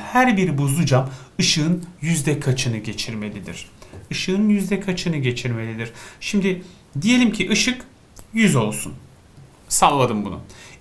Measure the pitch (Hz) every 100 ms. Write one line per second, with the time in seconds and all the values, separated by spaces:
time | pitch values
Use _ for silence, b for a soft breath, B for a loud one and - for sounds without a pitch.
0 | - 247 254 196 180 139 139 151 135 127
1 | 127 B B - - 160 156 175 - -
2 | 156 156 151 143 139 127 120 110 107 101
3 | - 110 104 98 87 87 - - B B
4 | - 143 - 196 214 202 185 196 190 180
5 | 175 151 127 123 127 113 113 113 113 -
6 | B B - 208 190 180 B B B 139
7 | 202 247 240 - - 220 - 247 - -
8 | - - - 220 208 139 107 - - -
9 | - - - - - - - - 170 143
10 | 120 107 101 82 - B B B